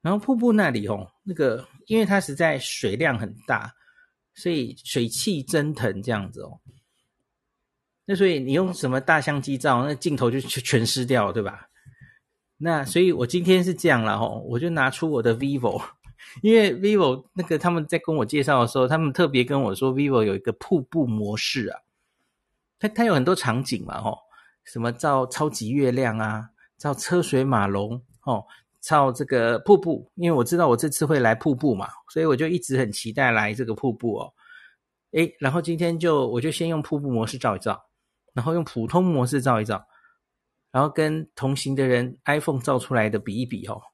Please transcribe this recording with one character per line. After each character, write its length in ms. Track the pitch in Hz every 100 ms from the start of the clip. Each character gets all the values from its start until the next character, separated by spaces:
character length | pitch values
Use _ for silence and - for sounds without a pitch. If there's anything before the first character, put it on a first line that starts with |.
然 120 | 160
后 60 | 208
瀑 160 | 233 247
布 180 | 240
那 160 | 214 175
里 180 | 120 101
哦， 240 | 101 92 _
那 100 | 196
个， 340 | 165 135 113 - - -
因 120 | 220
为 60 | 196
它 160 | 196
实 120 | -
在 240 | 139 165 139
水 380 | - - 110 104
量 240 | 160 117
很 160 | 107 110 -
大， 300 | 117 117 _ _ _ _ _ _
所 180 | - 180
以 240 | 160 113 -
水 240 | - 139 117
汽 360 | - - 165
蒸 300 | 135 160 147
腾 280 | 151 117 95
这 100 | 113
样 200 | 107 95
子 100 | -
哦。 180 | - - - _ _ _ _ _ _ _ _ _ _ _ _ _ -
那 100 | 185
所 100 | 196
以 140 | 151
你 140 | 131
用 200 | 147 185
什 160 | 175 135
么 100 | 131
大 200 | 135 156
相 200 | 139 143
机 160 | 135 135
照， 300 | 151 123 139
那 80 |
镜 220 | 143 170 135
头 160 | 123
就 80 | 131
全， 240 | - -
全 220 | - 127 113
湿 200 | 131 127
掉 220 | 127 101
了， 60 |
对 100 | 107
吧？ 260 | 98 - - _ - _ - _ _ _ _ _
那 260 | 160 156
所 160 | 131 170
以 120 | 185
我 160 | 160 123
今 160 | 180
天 200 | 175 185
是 80 | 180
这 180 | 175 165
样 140 | 127
啦 140 | 110 101
吼， 220 | 113 110 -
我 80 | 120
就 100 | 165
拿 200 | 156 131
出 220 | - 160
我 100 | 143
的 140 | 117 113
vivo， 460 | 139 139 120 117 - - - - - -
因 120 | 208
为 200 | 226 202 120
vivo 460 | 202 208 151 131 -
那 100 | - 165
个 120 | 156
他 120 | 175
们 160 | 170 151
在 100 | 165
跟 160 | - 156
我 100 | 107
介 180 | 151
绍 180 | 139 135
的 60 | 117
时 100 | 135
候， 100 | 127
他 100 | 160
们 140 | 156
特 160 | 131 165
别 160 | 135
跟 180 | 123 139
我 120 | 117
说 200 | 95 135
vivo 300 | 131 143 127
有 120 | 107 98
一 40 |
个 120 | -
瀑 280 | - - 175
布 240 | 131 165 127
模 280 | 107 104 107
式 320 | - 139 98
啊， 120 | - _ _ _ _ _ _ _ _ _ _
它， 80 | 214
它 180 | 214 233
有 80 |
很 100 | 156
多 120 | 127 185
场 280 | 131 117
景 220 | 139 - -
嘛， 160 | -
吼， 160 | 107 - _ - _ _
什 180 | - 120
么 100 | 117
照 340 | 120 156 135 127
超 220 | - 151
级 200 | - 110
月 220 | 139 131
亮 260 | 123 123 110
啊， 320 | 110 110 110 _ _ _
照 160 | 147
车 280 | 131 - 180
水 220 | - 131
马 240 | 135 120 101
龙， 340 | 98 107 120 - _
吼， 260 | - 110 - - _ _
照 320 | - 151 135
这 140 | 123 -
个 340 | 123 117 117
瀑 180 | - 202
布， 320 | 170 156 - -
因 160 | 170
为 60 | 147
我 60 |
知 140 | 120 170
道 100 | 160
我 100 | 117
这 100 | 156
次 160 | - 143
会 140 | 147
来 140 | 117 113
瀑 200 | 156 123
布 200 | 151 101
嘛， 140 | 95 - _
所 120 | 156
以 40 | 160
我 100 | 131
就 120 | 160
一 120 | 175
直 180 | - 131
很 140 | 117
期 200 | 101 117
待 200 | 107 131
来 220 | 113 104
这 120 | 107 113
个 80 |
瀑 180 | 107 135
布 260 | 110 117 101
哦。 160 | - _ _ - - _ _ _ _
诶， 240 | 156 165 _
然 120 | 135
后 100 | 170
今 160 | 170 165
天 200 | 170 170
就， 300 | 170 151 123
我 120 | 120
就 120 | 156
先 160 | - 165
用 140 | 160
瀑 180 | 147 147
布 100 | 143
模 160 | 120 110
式 120 | 127
照 180 | 123 95
一 40 |
照， 240 | 110 - _ _ _ _ _
然 120 | - 123
后 80 |
用 100 | 170
普 220 | - - 113
通 180 | 175
模 220 | 185 151 123
式 160 | 143
照 180 | 131 113
一 60 | 104
照， 180 | 101 _ _ _ _ _ _ _ _ _
然 120 | 127
后 40 | 147
跟 400 | 151 156 156 156
同 220 | - 135 135
行 200 | 135 139
的 120 | 131
人 280 | 123 123 135 -
iPhone 360 | 147 156 135
照 160 | 120 131
出 160 | -
来 160 | 127 107
的 80 | 107
比 180 | 110 104
一 80 |
比 220 | 123 113 -
哦 160 | 110 -